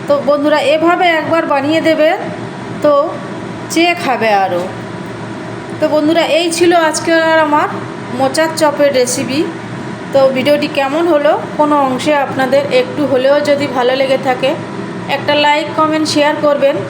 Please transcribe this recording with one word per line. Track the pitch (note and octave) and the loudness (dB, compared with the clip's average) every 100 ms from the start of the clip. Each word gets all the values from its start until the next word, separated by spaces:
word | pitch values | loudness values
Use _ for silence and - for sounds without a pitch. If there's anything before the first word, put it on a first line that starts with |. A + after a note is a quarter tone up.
তো | - C#4+ B3 | 0 0 2
বন্ধুরা | C#4+ D4 D4 C#4 | 0 2 2 2
এভাবে | D#4 E4 F4+ F4+ D#4+ | 2 2 2 2 2
একবার | C#4+ E4 D#4+ | 0 -2 0
বানিয়ে | C#4+ C#4 D#4+ | 0 2 2
দেবে, | D#4 D#4 D#4 G4+ - - - - - - | 2 2 2 2 -4 -8 -10 -10 -10 0
তো | D4 C#4+ E4 - - - - - - | 2 2 2 -4 -10 -10 -10 -10 -4
চেয়ে | D#4+ E4+ | 0 0
খাবে | E4+ C4+ A#3 A3 | 0 -4 0 2
আরও। | G3+ F#3+ F3 F#3+ - - - - - - - - - - - | 2 2 -2 -4 -8 -12 -12 -12 -12 -10 -10 -10 -12 -10 -4
তো | D#4 | 0
বন্ধুরা, | D4+ D4+ E4 D#4 D#4 | 2 2 2 2 0
এই | E4+ | 0
ছিল | E4 F4 F4 D#4+ | 2 4 4 2
আজকের | D4+ - E4 D#4+ D#4+ D4+ | -2 0 2 4 2 4
আমার | D4 E4+ - - - - | 2 0 -4 -10 -12 -10
মোচার | B3 C4+ D4 D#4+ D#4+ | -2 0 0 -2 2
চপের | D4+ C#4+ C#4+ | 0 4 2
রেসিপি। | B3+ B3 - A#3 C4+ E4+ E4 - - - - - | 2 0 -2 -4 -2 -4 -6 -10 -10 -10 -10 -2
তো | C#4 C4+ C4 | 2 4 2
ভিডিওটি | C4+ C#4+ D4 | 2 2 0
কেমন | C#4+ C4+ D4+ E4+ | -2 -2 0 2
হলো, | D4 D4 G4 - - | 4 2 0 -2 0
কোনো | D4 D4 C4+ | 2 2 2
অংশে | B3+ D4+ D4 | 0 0 0
আপনাদের | C4 C4 C4 C#4 C#4+ B3+ | 0 -2 0 0 2 0
একটু | B3 - C#4 | 0 -2 0
হলেও | C4 C4+ D4 D4 | 2 2 2 2
যদি | C#4 C#4+ C4 | 0 0 0
ভালো | B3 C4 | 0 0
লেগে | C4+ C4 C4+ | 0 0 0
থাকে, | B3 C4 E4 - - - - - C#4+ | 0 -2 -2 -8 -10 -10 -10 -6 -4
একটা | C#4+ D4 | 0 2
লাইক, | D4 D4 D4+ D4 | 2 0 -2 0
কমেন্ট, | D#4 D#4 D4+ | 0 0 0
শেয়ার | D4+ D4 D4+ | 2 2 2
করবেন। | D4 C#4+ C#4 D#4 | 0 2 2 0